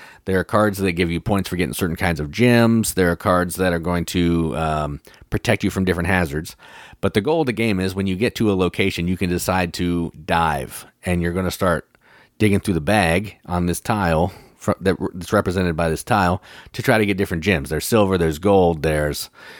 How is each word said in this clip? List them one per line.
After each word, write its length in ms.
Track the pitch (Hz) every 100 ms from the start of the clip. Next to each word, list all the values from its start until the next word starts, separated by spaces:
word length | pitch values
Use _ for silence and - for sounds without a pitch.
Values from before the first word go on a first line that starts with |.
| - - -
There 120 | 95
are 40 |
cards 340 | 87 107 104 95
that 140 | 95
give 180 | 87 87
you 100 | 85
points 300 | - 101 92
for 60 | 87
getting 180 | 78
certain 220 | - 90 80
kinds 240 | 92 78
of 100 | 73
gems. 640 | 87 123 120 117 113 107
There 160 | - 90
are 60 | 85
cards 400 | - 90 90 87
that 180 | 92
are 60 | 85
going 260 | 82 87 82
to, 500 | 90 85 85 82 -
um, 460 | 80 78 73 71 - - -
protect 320 | 107 - 107
you 80 | 101
from 120 | 98
different 240 | 92 87 85
hazards. 480 | 92 82 73 85 - - - - -
But 140 | 196 110
the 60 |
goal 200 | 107 165
of 60 | 139
the 60 |
game 260 | 107 113 95
is 160 | 95 92
when 100 | 98
you 100 | 92
get 200 | 113 -
to 160 | 110
a 20 |
location, 540 | 95 90 - 98 - 87
you 100 | 90
can 140 | 92
decide 420 | 87 - 92 90
to 380 | - 87 87 85 - 76
dive, 600 | 85 82 71 60 - - _
and 200 | - 87
you're 100 | 85
gonna 160 | 87 92
start 400 | - 95 82 - _ _ - _ -
digging 220 | 107 98
through 160 | - 82
the 60 |
bag 540 | 73 107 87 85 107 - -
on 180 | 87 87
this 140 | 85
tile 520 | - 107 90 80 87 - - _
fr-, 180 | - -
that 180 | 95 90
re-, 80 | - 92
that's 180 | 85
represented 420 | 104 98 90 90 80
by 140 | 82
this 140 | 80
tile 380 | - 110 90 92 - - -
to 100 | -
try 140 | 127 113
to 80 | 104
get 120 | 98
different 260 | 98 87
gems. 260 | 85 85 69
There's 160 | 78 -
silver, 320 | 113 98 92
there's 200 | 82 76
gold, 460 | 98 98 87 82
there's 460 | 78 76 76 71 - - - -